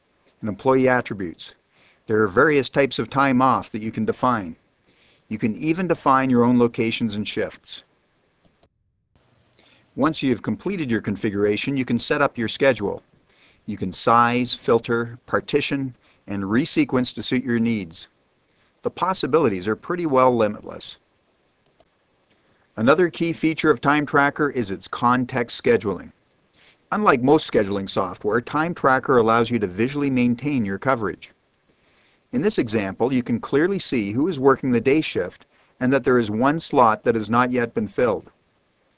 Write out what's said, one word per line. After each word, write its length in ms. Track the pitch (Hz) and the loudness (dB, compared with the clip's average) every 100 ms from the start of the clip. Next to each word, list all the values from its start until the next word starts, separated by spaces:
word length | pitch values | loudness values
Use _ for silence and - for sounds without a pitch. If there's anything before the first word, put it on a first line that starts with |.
| _ _ _ _ | _ _ _ _
and 60 | 107 | -10
employee 400 | 98 131 131 127 | -4 0 2 4
attributes. 680 | 127 - 101 87 - - - _ _ _ _ - | 2 -2 -8 -8 -10 -16 -20 _ _ _ _ -2
There 160 | 107 | 0
are 60 | 107 | 2
various 420 | 95 156 147 123 | 4 4 2 0
types 300 | 151 135 - | 0 0 -2
of 100 | 110 | -4
time 320 | 139 139 123 | 0 2 2
off 300 | 131 110 - | 2 0 -4
that 100 | 113 | -8
you 100 | 110 | -8
can 140 | 110 110 | -4 -4
define. 500 | - 127 117 90 80 _ _ _ _ _ _ _ | 0 -2 -2 -4 -14 _ _ _ _ _ _ _
You 100 | 110 | -4
can 160 | 117 107 | -4 -2
even 320 | 156 165 180 | -2 -2 -2
define 420 | 160 143 131 131 | -2 2 2 2
your 140 | 120 | 4
own 160 | 120 123 | 4 4
locations 560 | 120 120 113 - 117 101 | 2 0 -4 -2 -4 -4
and 120 | 101 | -6
shifts. 560 | - 92 - - - - _ _ _ _ _ _ _ _ _ _ _ _ _ _ _ _ _ _ _ _ - | -6 -6 -10 -20 -20 -20 _ _ _ _ _ _ _ _ _ _ _ _ _ _ _ _ _ _ _ _ -2
Once 260 | 147 156 | -2 0
you 80 | 135 | -2
have 100 | 110 | -2
completed 500 | - 104 180 196 139 | -4 -6 -6 -6 -2
your 100 | 110 | -2
configuration, 760 | 107 95 113 98 104 107 - 139 | -2 -4 -4 0 0 0 -2 -4
you 80 | 127 | -2
can 120 | 117 | -2
set 240 | - 147 | 0 0
up 160 | 139 - | 0 -2
your 100 | 110 | -6
schedule. 540 | - 139 107 98 85 - _ _ _ _ _ - | 0 2 2 -2 -6 -12 _ _ _ _ _ -12
You 120 | 101 | -8
can 160 | 95 | -6
size, 600 | - - 117 117 123 123 | -2 2 4 4 2 -2
filter, 640 | - - 117 120 117 117 120 - | -4 2 2 2 -2 -4 -10 -6
partition, 680 | - - 147 - 139 135 - _ _ - | -4 0 -2 0 -4 -6 -10 _ _ -10
and 160 | 101 | -6
resequence 680 | 98 117 156 - 147 127 127 - | -2 0 0 0 0 0 -2 -6
to 80 | |
suit 200 | - 127 | -4 -4
your 160 | 127 117 | 0 0
needs. 480 | 113 113 85 85 - _ _ _ _ _ _ _ | 0 -2 -6 -12 -20 _ _ _ _ _ _ _
The 80 | - | -8
possibilities 760 | - 175 190 143 151 135 95 95 | -4 -4 -2 0 2 2 0 -4
are 80 | 107 | -6
pretty 300 | - 175 165 | -6 -6 0
well 300 | 131 127 120 | 2 4 4
limitless. 600 | 107 104 82 82 - - _ _ _ _ _ _ _ _ _ _ _ _ _ _ _ _ _ - | 0 -2 -12 -14 -16 -18 _ _ _ _ _ _ _ _ _ _ _ _ _ _ _ _ _ 0
Another 360 | 117 160 175 | 2 4 2
key 220 | - 170 | 0 -4
feature 360 | 156 156 156 160 | 0 -2 2 2
of 120 | 127 | 2
Time 220 | 143 147 | 2 2
Tracker 460 | 143 147 139 - 147 | 2 2 2 2 -2
is 220 | 127 98 | -2 -4
its 160 | 92 - | -6 -8
context 760 | - 123 123 123 127 117 - | -2 2 2 0 -4 -4 -2
scheduling. 480 | 123 113 101 87 - - _ _ _ _ _ _ _ | 2 2 2 -6 -10 -20 _ _ _ _ _ _ _
Unlike 300 | 202 208 135 | 2 4 4
most 280 | 127 156 - | 4 2 2
scheduling 380 | 120 98 101 95 | 0 0 -2 -4
software, 540 | - 92 - 104 113 | -4 -4 -4 -2 -2
Time 320 | - 151 165 | -2 -4 -4
Tracker 460 | - 139 131 - 123 | -2 0 2 2 4
allows 320 | 113 113 117 | 4 2 2
you 80 | 117 | 0
to 80 | 98 | -2
visually 420 | 90 127 143 143 | -2 -4 -2 -2
maintain 560 | 127 120 120 139 139 101 | 0 0 0 -2 -2 -2
your 140 | 98 | -2
coverage. 540 | 135 127 98 76 - _ _ _ _ _ _ _ _ _ _ | -2 -2 -2 -8 -14 _ _ _ _ _ _ _ _ _ _
In 100 | 123 | -2
this 160 | 202 202 | 0 0
example, 560 | 123 107 95 92 117 | 0 -2 -2 -2 0
you 80 | 131 | 0
can 180 | 120 113 | 0 -4
clearly 380 | - 139 175 196 | 0 0 2 0
see 340 | - 127 101 | -2 -2 -2
who 160 | 113 170 | -2 -2
is 120 | 147 | 2
working 320 | 135 131 135 | 4 4 2
the 100 | 120 | 0
day 200 | 117 156 | 2 2
shift 440 | 151 107 90 - _ _ _ - | 0 -4 -6 -8 _ _ _ -4
and 120 | 127 | 0
that 100 | 139 | 2
there 140 | 131 123 | 4 2
is 140 | 110 | 2
one 280 | 107 131 160 | 0 0 0
slot 440 | - 143 117 107 | 0 4 4 4
that 100 | 127 | 0
has 160 | 113 107 | 0 0
not 220 | 120 127 | 0 0
yet 240 | 123 117 - | 0 -2 -4
been 100 | 104 | -4
filled. 460 | - 123 87 - _ _ _ _ _ _ | 0 0 0 -6 _ _ _ _ _ _